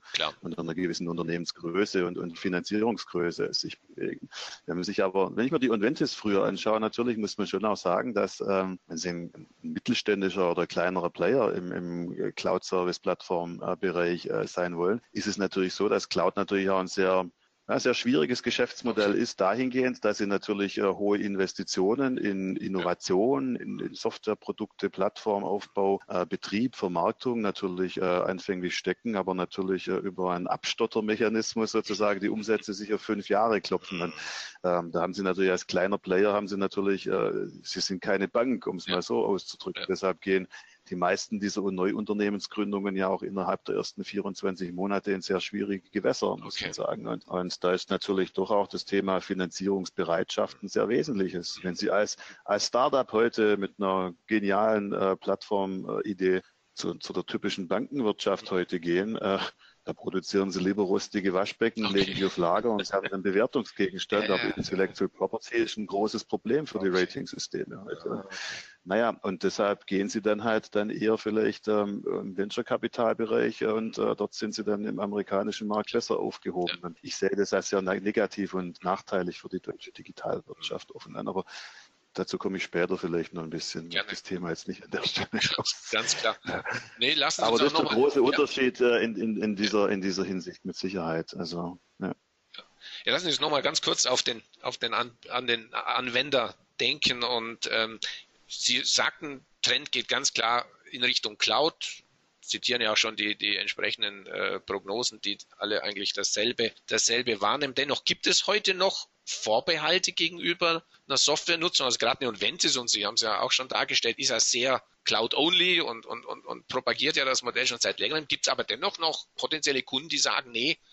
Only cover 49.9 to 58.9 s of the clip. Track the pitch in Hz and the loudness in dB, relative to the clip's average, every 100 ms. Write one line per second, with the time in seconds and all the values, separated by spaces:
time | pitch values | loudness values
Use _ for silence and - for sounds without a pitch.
49.9 | - 82 85 95 - 104 - 98 110 104 | -4 0 0 0 -2 -2 -4 -4 -2 2
50.9 | 127 156 107 92 87 85 - 92 85 101 | 0 0 0 -2 -2 -8 -8 -6 -4 0
51.9 | 101 107 - - - - 208 - 120 143 | 2 0 -2 -14 -16 -2 0 2 2 4
52.9 | 139 123 107 117 - 107 104 98 - 101 | 2 2 2 2 4 4 4 0 -2 0
53.9 | 95 92 87 - 110 101 98 110 107 101 | 2 0 -6 0 2 4 4 4 2 0
54.9 | 98 98 92 - 98 - 101 95 95 95 | 0 2 0 0 -2 0 0 0 -4 -4
55.9 | 104 104 92 92 92 - _ _ - 92 | -4 -4 0 2 2 0 _ _ -8 -6
56.9 | 87 - 92 - 110 104 95 87 95 - | -6 -6 -6 -4 -4 -4 -4 -2 -2 -2
57.9 | 143 110 101 - 92 - 92 90 92 82 | 0 0 0 0 -2 0 -2 0 -2 0